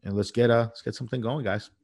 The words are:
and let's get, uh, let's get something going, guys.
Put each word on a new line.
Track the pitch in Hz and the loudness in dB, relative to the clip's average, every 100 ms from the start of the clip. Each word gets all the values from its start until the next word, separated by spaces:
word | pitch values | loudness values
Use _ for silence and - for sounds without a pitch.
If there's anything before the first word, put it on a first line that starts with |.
and | 98 101 | -6 -4
let's | 98 | -2
get, | 117 120 | 2 4
uh, | 117 113 | 6 2
let's | - | -4
get | - | -10
something | - 120 131 | -8 -8 -6
going, | 113 147 | -4 -4
guys. | 110 107 - _ | -2 -4 -6 _